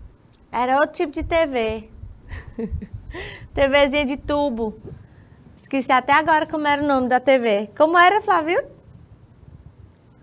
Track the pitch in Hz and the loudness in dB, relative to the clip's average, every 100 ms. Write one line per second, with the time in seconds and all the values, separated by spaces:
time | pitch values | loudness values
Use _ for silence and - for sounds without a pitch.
0 | - - _ _ _ 226 247 269 302 - | -16 -20 _ _ _ -2 2 2 2 -2
1 | 302 320 - 330 311 254 220 220 214 - | -6 -6 -2 0 0 0 -2 -6 -12 -20
2 | - - - - - - 220 - - - | -20 -20 -16 -16 -12 -10 -8 -8 -10 -14
3 | - 359 - - - - 277 285 285 294 | -14 -14 -14 -16 -10 -2 2 4 2 0
4 | 269 277 - 294 285 226 214 214 - - | -2 -4 -4 -2 -2 -4 -6 -8 -16 -20
5 | - - - - - - - 269 247 254 | -20 -20 -20 -20 -20 -20 -6 -4 0 0
6 | 254 294 320 311 311 311 294 285 294 269 | 4 2 4 2 0 -2 -2 0 0 0
7 | 247 247 262 262 233 202 214 - 311 349 | 0 0 2 2 2 0 -2 0 4 6
8 | 359 427 415 349 311 415 - - - - | 6 4 2 0 0 -2 -4 -10 -20 -20
9 | - - - - - - - - - _ | -20 -20 -20 -20 -20 -20 -20 -20 -20 _
10 | _ _ | _ _